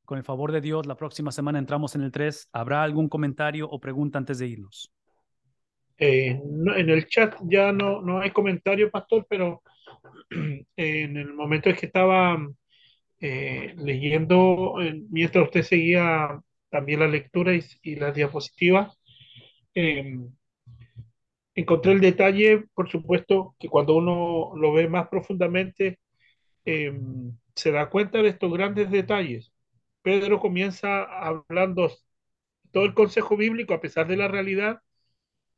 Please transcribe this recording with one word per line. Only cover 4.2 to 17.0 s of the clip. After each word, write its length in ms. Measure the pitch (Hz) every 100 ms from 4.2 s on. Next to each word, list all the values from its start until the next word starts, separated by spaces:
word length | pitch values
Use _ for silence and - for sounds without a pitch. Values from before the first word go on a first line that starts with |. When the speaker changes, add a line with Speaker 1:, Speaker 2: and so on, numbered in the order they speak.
| 127 127
Speaker 1:
de 80 | 127
irnos? 460 | 113 98 - - _ _ _ _ _ _ _ _ _ _ -
Speaker 2:
Eh, 420 | 147 131 131 135
no, 320 | 147 151 175 185
en 140 | 160
el 160 | 160 -
chat 300 | - 220 -
ya 300 | 175 196 196
no, 300 | 202 202 202
no 180 | 180 185
hay 100 | 196
comentario, 600 | 214 202 175 196 202 208
pastor, 360 | 196 - 226 -
pero, 340 | 196 175 170 _ _ - - - - -
<clears throat> 20 |
eh, 340 | 170 151 139 - -
en 400 | 160 156 151 147
el 160 | 143
momento 380 | 147 147 151 190
en 60 | 180
que 100 | -
estaba, 500 | 190 185 185 180 165 143 - _ _ _ _ _ -
eh, 560 | 147 131 139 131 139 175
leyendo, 960 | 143 131 143 156 160 180 185 180 185 -
eh, 200 | 165 156 -
mientras 360 | 160 165 185
usted 180 | 151 175
seguía 760 | - 180 165 175 175 160 151 147 - _ _
también 320 | 147 143 147